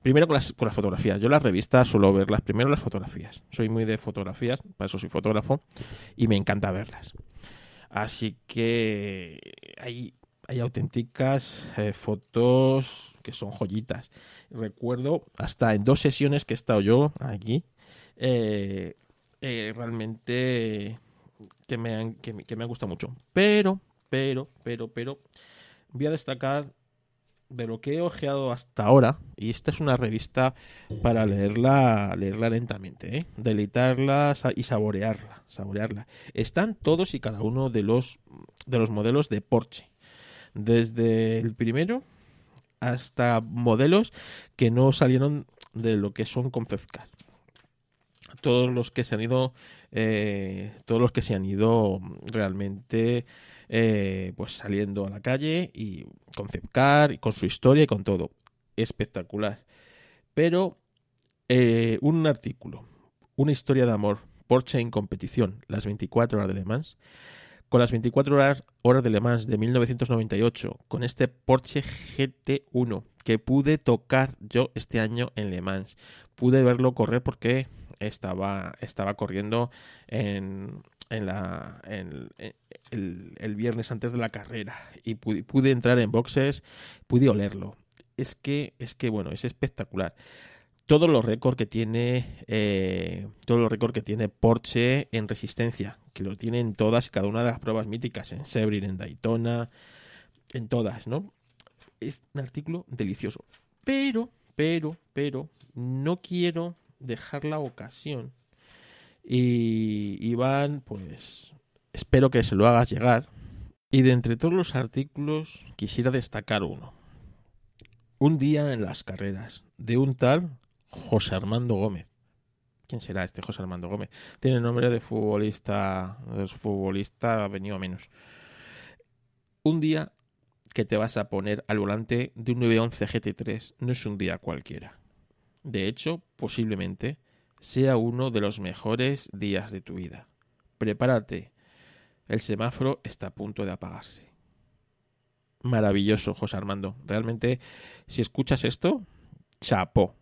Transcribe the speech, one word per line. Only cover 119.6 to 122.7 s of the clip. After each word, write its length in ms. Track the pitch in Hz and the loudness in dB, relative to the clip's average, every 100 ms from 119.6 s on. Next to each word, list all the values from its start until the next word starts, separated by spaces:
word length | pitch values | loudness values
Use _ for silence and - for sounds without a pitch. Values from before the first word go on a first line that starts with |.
| _ - | _ -14
de 200 | 117 120 | -2 2
un 180 | 135 127 | 2 2
tal 440 | 123 151 175 131 _ _ _ | 2 2 0 -12 _ _ _
José 440 | - - 110 - | -20 0 0 0
Armando 420 | 95 98 113 123 101 | -4 -2 -2 0 0
Gómez. 320 | 104 90 - _ _ _ _ _ _ | 0 -4 -12 _ _ _ _ _ _